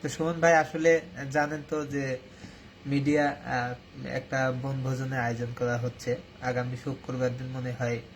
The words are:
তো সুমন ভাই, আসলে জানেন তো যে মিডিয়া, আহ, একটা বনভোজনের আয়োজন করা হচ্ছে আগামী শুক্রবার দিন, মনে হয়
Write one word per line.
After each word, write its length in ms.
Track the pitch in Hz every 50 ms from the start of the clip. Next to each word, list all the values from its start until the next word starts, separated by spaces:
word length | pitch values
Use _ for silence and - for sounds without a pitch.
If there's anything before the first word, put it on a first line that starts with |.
তো 60 | - 151
সুমন 320 | - - 160 165 170 165
ভাই, 140 | 165 170 165
আসলে 460 | 160 156 - - 160 160 165 165 160 - - - 127 139 135
জানেন 320 | 135 151 147 147 156 151 143 -
তো 180 | 160 151 147
যে 320 | 135 139 143 135 135 127 127 - - - - - - - - - - - - -
মিডিয়া, 380 | 143 139 143 139 147 147 147 147 143
আহ, 760 | 139 - - 120 127 123 123 123 123 - - - - 135 131
একটা 460 | 127 123 131 127 - 139 135 131 131 127 123
বনভোজনের 580 | 131 135 135 131 127 131 131 127 135 131 135 131
আয়োজন 320 | 120 117 117 117 120 117 120 -
করা 180 | 127 120 120 117
হচ্ছে 380 | 123 123 - - - 123 123 - - - - -
আগামী 340 | 127 127 123 123 123 123 127
শুক্রবার 600 | 120 - 147 131 - - - 131 127 127 123 120
দিন, 100 | 127 131
মনে 260 | 127 127 131 127 123
হয় 280 | 120 - 127 120 120 117 - - -